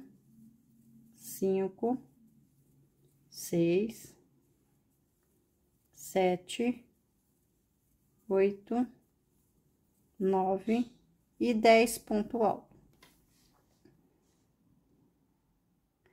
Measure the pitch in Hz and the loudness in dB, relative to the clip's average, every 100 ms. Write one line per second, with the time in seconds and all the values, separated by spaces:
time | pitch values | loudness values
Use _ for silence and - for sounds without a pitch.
0 | - - _ - - _ _ _ - - | -6 -20 _ -20 -20 _ _ _ -20 -20
1 | - - - - 190 190 190 - 226 262 | -20 -20 -18 -6 -2 0 -2 -4 -4 -4
2 | - _ - _ _ _ _ _ _ _ | -8 _ -20 _ _ _ _ _ _ _
3 | _ _ _ - - 170 170 180 226 - | _ _ _ -16 -6 0 2 2 0 -6
4 | - - _ _ _ _ _ _ _ _ | -20 -20 _ _ _ _ _ _ _ _
5 | _ _ _ _ _ _ _ _ _ - | _ _ _ _ _ _ _ _ _ -20
6 | - 190 185 180 - - 240 247 - _ | -6 0 0 0 -6 -6 -4 -4 -10 _
7 | _ _ _ _ _ _ _ _ _ _ | _ _ _ _ _ _ _ _ _ _
8 | _ _ - 190 196 196 - 233 247 - | _ _ -2 2 2 0 -6 -4 -4 -6
9 | _ _ _ _ _ _ _ _ _ _ | _ _ _ _ _ _ _ _ _ _
10 | _ - 190 190 185 190 208 226 247 - | _ -4 0 0 0 -2 -2 -2 -2 -8
11 | _ _ _ - 233 220 226 226 240 - | _ _ _ -4 -2 4 6 6 6 -2
12 | - 214 208 233 208 - - - _ _ | -4 -4 -2 0 0 -2 -8 -20 _ _
13 | - _ _ _ _ _ _ _ _ _ | -20 _ _ _ _ _ _ _ _ _
14 | _ _ _ _ _ _ _ _ _ _ | _ _ _ _ _ _ _ _ _ _
15 | _ _ _ _ _ _ _ _ _ _ | _ _ _ _ _ _ _ _ _ _
16 | _ | _